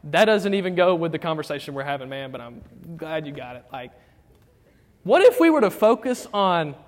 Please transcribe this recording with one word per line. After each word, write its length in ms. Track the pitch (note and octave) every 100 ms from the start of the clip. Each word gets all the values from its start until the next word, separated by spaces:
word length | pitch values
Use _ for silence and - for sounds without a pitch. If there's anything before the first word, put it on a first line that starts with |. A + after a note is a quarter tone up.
| D3
that 160 | D#3+ G#3+
doesn't 260 | G#3+ F#3+
even 220 | G3+ F#3
go 200 | F3 F3+
with 180 | F3 E3
the 60 | D#3
conversation 540 | E3+ D#3+ D3 C#3+ D3
we're 120 | C#3
having, 260 | C#3 C#3+ C3
man, 200 | C3+ C3+
but 120 | B2+
I'm 180 | A#2+ A#2+ - - E3 E3
glad 280 | D#3+ D#3+ D3+
you 60 |
got 240 | C#3 B2 B2
it. 80 | -
Like, 200 | C3+ B2 _ _ _ _ _ _ _ _ _ _ _
what 180 | F3 C#4+
if 180 | A#4+ A#4+
we 80 | E4
were 140 | D#4
to 80 | G#3
focus 560 | - G#3+ A#3+ B3+ B3 -
on 400 | G#3 F#3+ F3 D3+ C#3